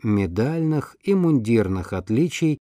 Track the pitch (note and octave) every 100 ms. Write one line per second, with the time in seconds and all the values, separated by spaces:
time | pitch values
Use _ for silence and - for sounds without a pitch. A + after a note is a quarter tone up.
0 | A2 G#2 F#2+ F2 B2+ E3 D#3+ D3+ - -
1 | - G3 E3+ C#3+ A2 A#2 F#2 F#2+ F2 F#2
2 | F2+ A2 E3+ - D#3 D3